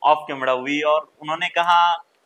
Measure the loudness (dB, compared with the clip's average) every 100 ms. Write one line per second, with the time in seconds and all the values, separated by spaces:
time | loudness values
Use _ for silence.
0 | 0 0 -2 -4 -2 -2 -2 -2 0 0
1 | -2 _ -8 -6 -4 0 2 4 2 0
2 | -8 _